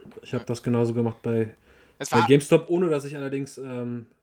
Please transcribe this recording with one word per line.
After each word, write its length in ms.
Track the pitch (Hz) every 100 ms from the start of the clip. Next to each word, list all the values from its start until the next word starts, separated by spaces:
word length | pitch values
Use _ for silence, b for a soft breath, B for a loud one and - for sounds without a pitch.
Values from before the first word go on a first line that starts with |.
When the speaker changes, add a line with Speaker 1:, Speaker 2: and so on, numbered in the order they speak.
| - -
Speaker 1:
ich 120 | -
hab 80 | 123
Speaker 2:
Ja. 40 | -
Speaker 1:
das 180 | 120
genauso 300 | - 120 117
gemacht 280 | 117 113 113
bei, 340 | 120 117 110 - b b b _
Speaker 2:
Es 120 | 139
Speaker 1:
bei 100 | 143
Speaker 2:
war 80 | 131
Speaker 1:
GameStop, 420 | 139 143 165 160
ohne 200 | 175 180
dass 160 | 147 139
ich 100 | 147
allerdings, 420 | 139 139 139 -
ähm, 500 | 135 123 120 120 113 _